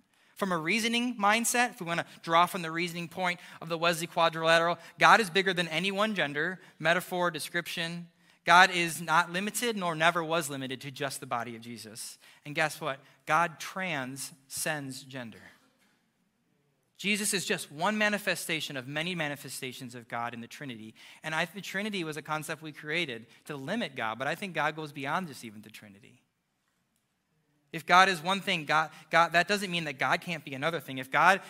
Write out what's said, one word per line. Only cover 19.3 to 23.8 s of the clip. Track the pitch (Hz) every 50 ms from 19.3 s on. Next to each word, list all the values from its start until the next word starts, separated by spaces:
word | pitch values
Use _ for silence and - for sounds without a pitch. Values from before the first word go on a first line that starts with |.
| 143 135 - 135 - - 139 127 123 - 135 120 117
of | 123 113 -
God | 127 117 117 120 120
in | 117
the | 117 117
Trinity. | - - 147 135 117 107 110 110 110 - - - - - -
And | 156 160
I, | 160 175
the | 170 - 196
Trinity | 170 - - 190 208 220 202 190 165
was | 156 147 156
a |
concept | 147 160 156 156 156 - 160 147
we | 156 156
created | 147 - - 151 151 170 175 143 117 113 113 - - - _
to | - 151
limit | 139 135 147 202 240